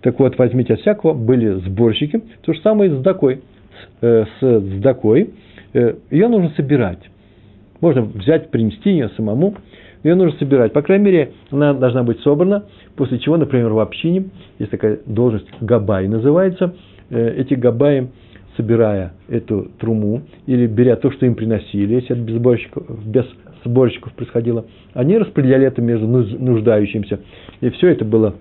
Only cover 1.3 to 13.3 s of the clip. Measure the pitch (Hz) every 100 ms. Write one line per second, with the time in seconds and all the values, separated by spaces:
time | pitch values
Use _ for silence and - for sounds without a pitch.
1.3 | 127 110 95 90 95 117 104 151 226 -
2.3 | - - - 214 214 196 139 143 185 139
3.3 | 127 - - - - - _ 117 113 107
4.3 | - 131 117 95 95 104 127 110 120 208
5.3 | - - - - 131 120 - - 147 226
6.3 | 226 170 - 135 143 104 87 - _ _
7.3 | _ - - - - 170 131 107 107 98
8.3 | 160 151 120 110 104 202 185 113 - 110
9.3 | 110 190 202 - - - - 147 180 180
10.3 | 147 143 135 113 147 147 196 208 180 139
11.3 | - - 139 147 139 127 123 120 117 -
12.3 | 147 180 202 208 - - - 131 120 -